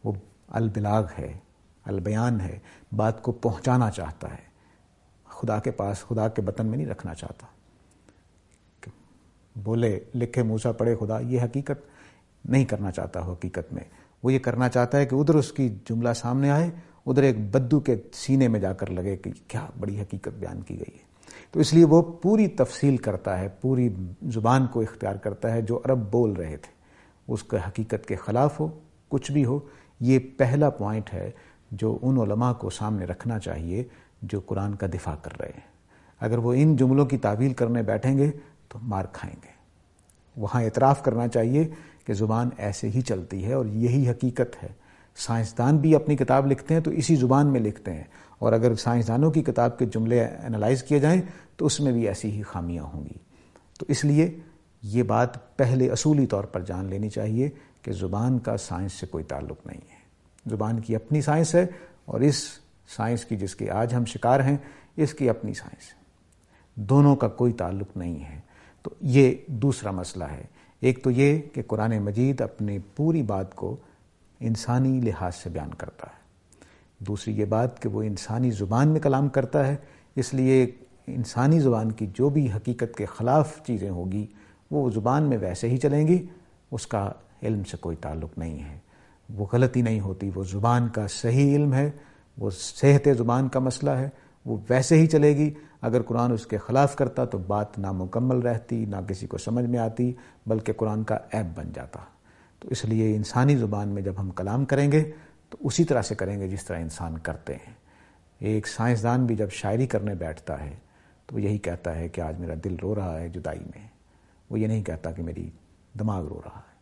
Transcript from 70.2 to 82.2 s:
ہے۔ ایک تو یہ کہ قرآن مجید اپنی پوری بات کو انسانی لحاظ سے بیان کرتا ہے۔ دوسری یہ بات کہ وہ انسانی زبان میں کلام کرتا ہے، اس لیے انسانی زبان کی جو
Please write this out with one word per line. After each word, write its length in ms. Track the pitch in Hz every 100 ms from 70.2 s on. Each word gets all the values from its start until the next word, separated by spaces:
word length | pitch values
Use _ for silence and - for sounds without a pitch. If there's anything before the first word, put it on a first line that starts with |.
ہے۔ 180 | 76 76 - _ _ _
ایک 240 | 127 127
تو 60 | 131
یہ 320 | 123 143 156 147
کہ 100 | 135 104
قرآن 320 | 107 110 110
مجید 420 | 101 104 131 127
اپنی 380 | 117 - 107 101 92 -
پوری 260 | 156 160
بات 320 | 110 98 92
کو 220 | - 95 - - _ _ _ _ _
انسانی 600 | 117 110 - 123 131 131
لحاظ 340 | 117 87 90
سے 160 | - 87
بیان 240 | 82 76
کرتا 320 | 78 - - -
ہے۔ 140 | - _ _ _ _ - _ _ _
دوسری 420 | - 104 - 104
یہ 40 |
بات 380 | 104 110 123 -
کہ 60 | 113
وہ 140 | 104
انسانی 480 | 110 101 - 110 123
زبان 380 | 104 98 117 147
میں 120 | 156
کلام 280 | 147 135 143
کرتا 380 | 135 131 151 135
ہے، 100 | 143 - - _ -
اس 180 | 123
لیے 320 | 131 131 131 123 - - _ -
انسانی 540 | 131 110 117 135 165
زبان 320 | 135 113 110
کی 140 | 110 104
جو 140 | 95